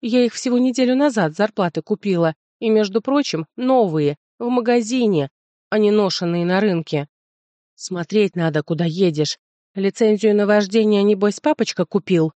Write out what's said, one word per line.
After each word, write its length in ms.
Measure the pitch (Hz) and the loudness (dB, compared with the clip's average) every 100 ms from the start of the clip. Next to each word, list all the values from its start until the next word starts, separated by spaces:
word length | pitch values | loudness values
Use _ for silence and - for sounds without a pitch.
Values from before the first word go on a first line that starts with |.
Я 240 | 240 247 240 | 0 0 0
их 80 | |
всего 240 | - - 247 | -2 -2 0
неделю 380 | 254 254 254 262 | 0 0 0 2
назад 380 | 294 220 165 | 0 0 -2
с 40 | 151 | 0
зарплаты 440 | 208 - 180 160 | -4 -2 -4 -4
купила, 520 | - 214 202 180 165 156 _ _ | -6 -6 -2 0 0 -2 _ _
и, 100 | 226 | 0
между 320 | 220 208 202 | 2 2 -2
прочим, 440 | 214 277 277 165 160 - | -2 -2 -2 -6 -8 -6
новые, 640 | 254 262 208 156 147 147 _ _ | 0 2 2 0 -2 -2 _ _
в 100 | 240 | -2
магазине, 800 | 247 233 240 214 254 233 180 139 _ _ _ _ | -2 2 0 0 0 2 2 -2 _ _ _ _
а 80 | 214 | 0
не 140 | 208 | 2
ношенные 540 | 208 196 - 175 170 175 | 2 0 -2 -4 -2 0
на 140 | 185 | 0
рынке. 480 | 214 175 160 151 143 _ _ _ _ _ _ _ | 0 -2 -4 -6 -6 _ _ _ _ _ _ _
«Смотреть 600 | - 180 170 214 202 175 | -12 -8 -4 0 0 0
надо, 280 | 165 151 | -2 -2
куда 220 | - 160 170 | -4 -2 -2
едешь. 520 | 160 190 151 147 - _ _ _ - | 0 0 0 -4 -4 _ _ _ -4
Лицензию 600 | 196 - 220 214 214 208 | -4 0 0 2 2 2
на 120 | 208 | 2
вождение, 560 | 208 202 220 214 208 | 2 2 0 2 2
небось, 360 | 202 208 208 202 | 2 2 0 0
папочка 460 | 302 302 220 - 180 | -2 0 -2 -4 -4
купил?» 480 | 202 - 180 160 | -4 0 0 0